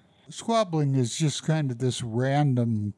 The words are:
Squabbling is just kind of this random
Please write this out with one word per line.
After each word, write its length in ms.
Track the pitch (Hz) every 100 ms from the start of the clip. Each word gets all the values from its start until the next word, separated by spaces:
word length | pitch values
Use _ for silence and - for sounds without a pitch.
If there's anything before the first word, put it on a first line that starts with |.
| _ _ -
Squabbling 640 | - - 226 190 160 139
is 240 | 135 117 -
just 260 | 156 -
kind 260 | - 156 135
of 60 | 120
this 240 | 127 -
random 920 | 120 117 131 143 143 123 117 107 104